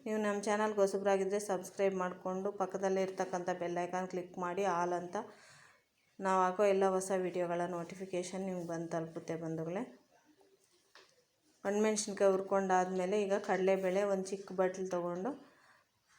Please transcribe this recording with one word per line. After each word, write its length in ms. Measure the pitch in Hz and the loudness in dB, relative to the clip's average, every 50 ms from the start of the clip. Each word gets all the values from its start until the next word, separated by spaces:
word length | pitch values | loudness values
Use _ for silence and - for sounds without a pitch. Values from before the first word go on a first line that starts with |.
| - | -4
ನೀವು 160 | 220 214 214 214 | -2 -2 0 2
ನಮ್ಮ 120 | 208 202 202 202 | 2 0 0 2
ಚಾನಲ್‌ಗೆ 340 | 226 208 208 214 220 214 208 | 0 2 2 2 0 4 4
ಹೊಸಬ್ರಾಗಿದ್ದರೆ 580 | 196 196 202 196 196 202 196 196 190 190 196 202 208 | 4 4 4 0 2 2 4 4 2 2 0 -2 0
ಸಬ್ಸ್ಕ್ರೈಬ್ 480 | - 196 180 185 - - - 196 196 190 185 | 0 -2 -2 -2 -8 -2 2 2 2 2 2
ಮಾಡಿಕೊಂಡು 460 | 180 180 180 - - 185 185 190 190 202 202 - | -2 -2 -4 -6 -6 -4 -4 -2 -2 -4 -2 -2
ಪಕ್ಕದಲ್ಲೇ 420 | 190 185 190 190 196 190 190 190 190 | -2 -2 -2 -2 0 2 2 2 0
ಇರ್ತಕ್ಕಂಥ 420 | 185 190 - 185 185 - 180 175 185 180 180 | -2 -2 -4 -4 -2 -2 -4 -2 -2 -2 -2
ಬೆಲ್ 180 | 180 175 175 175 175 | -2 -2 -2 -2 -2
ಐಕಾನ್ 240 | 175 180 180 185 185 | -2 -2 -4 -4 -2
ಕ್ಲಿಕ್ 240 | - 180 180 180 - 180 180 | -4 -6 -6 -6 -8 -6 -4
ಮಾಡಿ, 200 | 175 175 185 202 190 175 | -4 -2 0 0 0 2
ಆಲ್ 180 | 170 175 175 180 175 | 2 0 0 0 -2
ಅಂತ. 160 | 180 175 - 202 233 - - - - - - - - - - _ _ _ _ _ _ _ _ - | -4 -4 -6 -8 -8 -8 -14 -20 -20 -20 -20 -20 -20 -20 -20 _ _ _ _ _ _ _ _ -4
ನಾವು 200 | 190 190 190 190 185 | 0 2 4 4 4
ಹಾಕೋ 200 | 185 185 - 214 202 202 | 4 4 4 4 6 6
ಎಲ್ಲ 120 | 190 196 196 190 | 6 4 4 4
ಹೊಸ 160 | 190 190 190 202 185 180 | 2 0 0 0 0 0
ವಿಡಿಯೋಗಳ 400 | 180 170 180 175 170 175 170 175 180 180 | 0 0 -2 -2 0 0 -2 -2 -2 -2
ನೋಟಿಫಿಕೇಷನ್ 720 | 170 170 170 - 185 190 190 - 175 180 180 - 190 196 190 | -6 -6 -8 -10 -12 -10 -4 -4 -4 -4 -4 -6 -6 -4 -4
ನಿಮ್ಗೆ 180 | 185 180 170 170 | -4 -6 -6 -6
ಬಂದು 160 | 170 165 170 165 - | -6 -6 -4 -2 -2
ತಲುಪುತ್ತೆ 420 | 165 160 160 - 170 165 - 165 160 165 | -4 -4 -4 -8 -10 -8 -6 -6 -6 -4
ಬಂಧುಗಳೇ. 400 | 160 160 160 160 165 175 202 247 247 - - _ _ _ _ _ _ _ _ - _ _ _ _ _ _ _ _ _ _ - - _ _ _ _ _ _ _ _ _ _ _ - | -4 -4 -4 -4 -4 -4 -4 -6 -8 -12 -20 _ _ _ _ _ _ _ _ -20 _ _ _ _ _ _ _ _ _ _ -20 -20 _ _ _ _ _ _ _ _ _ _ _ -4
ಒಣಮೆಣ್ಸಿನ್ಕಾಯಿ 680 | 202 202 208 214 220 214 214 - - 196 196 202 196 196 | -2 2 2 2 2 2 0 -2 -4 0 4 4 4 4
ಹುರ್ಕೊಂಡಾದ್ಮೇಲೆ 840 | 190 190 - 202 196 196 190 185 185 185 185 190 185 180 185 208 214 208 | 4 0 0 0 0 2 4 4 4 4 2 0 -2 0 0 0 0 2
ಈಗ 80 | 190 196 208 202 - | 2 0 -2 0 0
ಕಡಲೆಬೇಳೆ 540 | 196 180 185 190 196 190 190 185 180 196 208 202 196 | 0 2 4 4 4 4 2 0 2 2 2 2 0
ಒಂದು 140 | 190 190 190 | -2 -2 -4
ಚಿಕ್ಕ 260 | 208 196 - - 190 185 | -6 -8 -8 -8 0 0
ಬಟ್ಲು 260 | 185 185 185 190 185 185 180 | 0 0 0 -2 -4 -2 -2
ತೊಗೊಂಡು 360 | 175 175 175 175 180 190 247 294 285 - - _ _ _ - - _ _ _ _ _ _ _ _ | -2 -2 -2 -4 -4 -4 -6 -6 -8 -14 -20 _ _ _ -20 -20 _ _ _ _ _ _ _ _